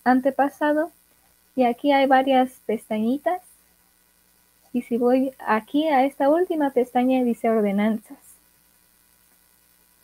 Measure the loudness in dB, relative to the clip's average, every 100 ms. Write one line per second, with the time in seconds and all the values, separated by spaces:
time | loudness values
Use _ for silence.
0 | 0 0 0 -2 -4 -2 -2 -2 -4 _
1 | _ _ _ _ _ -2 -2 0 0 2
2 | 4 2 4 2 0 -4 -8 -8 -6 -4
3 | -2 -2 -4 -6 _ _ _ _ _ _
4 | _ _ _ _ _ _ _ -8 -4 -2
5 | 2 2 0 -6 -4 -4 -2 -2 0 0
6 | 0 0 0 0 0 -2 -2 -2 -2 -2
7 | 0 0 0 -2 -2 0 0 0 -2 -4
8 | -8 -20 -20 -20 _ _ _ _ _ _
9 | _ _ _ _ _ _ _ _ _ _